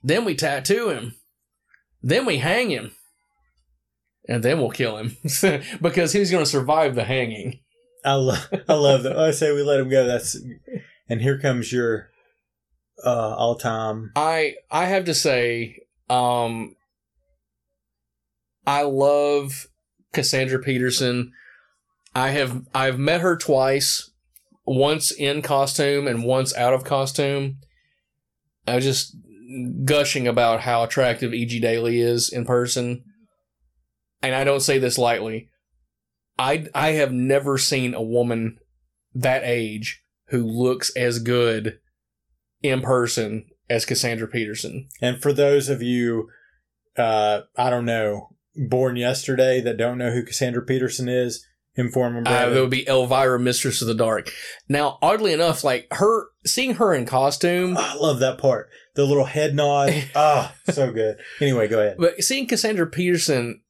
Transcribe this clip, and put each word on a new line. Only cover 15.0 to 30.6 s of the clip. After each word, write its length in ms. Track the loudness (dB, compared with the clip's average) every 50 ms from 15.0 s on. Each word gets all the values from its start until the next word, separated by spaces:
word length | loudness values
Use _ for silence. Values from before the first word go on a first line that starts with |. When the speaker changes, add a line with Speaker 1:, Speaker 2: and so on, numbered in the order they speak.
| 0
Speaker 1:
to 80 | 0 -2
say, 640 | 0 2 2 2 2 0 0 -2 -4 -6 -8 -10 -20 _ _ _ _ _ _
um, 680 | 0 2 2 2 2 0 0 -2 -4 -6 -8 -10 -14 _ _ _ _ _ _ _ _ _ _ _ _ _ _ _ _ _ _ _ _ _ _ _ _ _ _ _ _ _ _ _ _ _ _ _ _ _ _
I 160 | -2 -2 0 0
love 840 | 0 0 2 4 4 4 4 2 2 2 0 -2 -4 -10 -12 -14 _ _ _ _ _ _ _ _ _ -4
Cassandra 460 | -2 -2 0 0 0 0 0 -2 -2
Peterson. 720 | -2 -2 -2 0 0 0 0 0 0 0 0 -2 -4 -6 -10 -20 -20 -20 -20 _ _ _ _ _ _ _ _ _ _ _ _
I 160 | -2 -2 0
have, 320 | 0 0 -2 -2 -4 -8 -12 -6 _
I've 240 | -2 0 0 0 0
met 220 | 0 2 2 2
her 160 | 2 0 0
twice, 760 | 0 0 2 2 4 4 2 2 2 0 0 -2 -4 -6 -12 _ _ _ _ _ -20 _ _ _ _ _
once 460 | -2 2 2 4 2 2 0 -2 -4
in 320 | -2 -2 -2 -2 -2 -2 -2
costume 640 | 0 2 2 2 0 0 0 0 2 2 0 0
and 180 | 0 -2 -2 0
once 300 | 0 0 0 0 -2 -2
out 200 | 0 2 2 2
of 100 | 2 0
costume. 720 | 0 -2 0 0 -2 -2 -2 0 0 0 -2 -4 -6 -8 -10 -16 _ _ _ _ _ _ _ _ _ _ _ _ _ _ _ _ _ _ _ _
I 100 | -2 0
was 80 | 0 2
just 320 | 0 0 0 -4 -6 -10 -20 -20 _ -20 -20 -20 -16 -12 -10 -8 -8 -6 -2 0
gushing 440 | 2 2 2 2 2 0 0 0 2
about 320 | 2 4 4 4 2 2